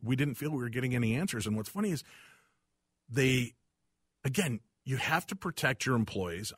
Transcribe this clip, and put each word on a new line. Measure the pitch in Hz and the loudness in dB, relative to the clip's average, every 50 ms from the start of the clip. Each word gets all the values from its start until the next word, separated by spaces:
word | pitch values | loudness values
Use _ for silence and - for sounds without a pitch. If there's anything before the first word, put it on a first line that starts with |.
we | - 113 131 | -2 0 2
didn't | 127 143 143 117 | 2 2 0 -2
feel | - 143 151 | -4 -4 -4
we | 156 131 | -2 -2
were | 123 117 | -4 -4
getting | 110 127 127 127 123 | -4 -2 -2 0 0
any | 123 120 110 113 | 2 2 2 2
answers. | 135 185 202 - 113 104 | 2 0 -2 -2 -2 -2
And | 107 107 | -2 -2
what's | 107 104 - | -2 -4 -4
funny | - 196 214 202 | -4 -2 0 0
is | 165 135 - - - - - - - _ _ _ _ _ _ _ _ _ _ _ _ _ _ - | 0 -2 -4 -10 -20 -20 -20 -20 -20 _ _ _ _ _ _ _ _ _ _ _ _ _ _ -2
they, | 113 139 135 131 127 127 120 117 - _ _ _ _ _ _ _ _ _ _ _ _ _ - | 2 4 4 6 4 4 0 -2 -8 _ _ _ _ _ _ _ _ _ _ _ _ _ -4
again, | 135 131 202 185 143 117 104 _ _ _ _ - | -2 0 0 0 0 -2 -4 _ _ _ _ -6
you | 131 131 | -4 -4
have | 123 - - 160 170 - - | -2 0 2 0 0 0 -2
to | 208 | -8
protect | 190 - 180 - - - 131 131 - - | -6 -6 -6 -4 0 0 0 2 2 2
your | 131 127 | 2 4
employees. | 117 107 - - 101 92 87 85 90 110 - - | 4 2 2 0 -4 -4 -4 -4 -6 -8 -8 -6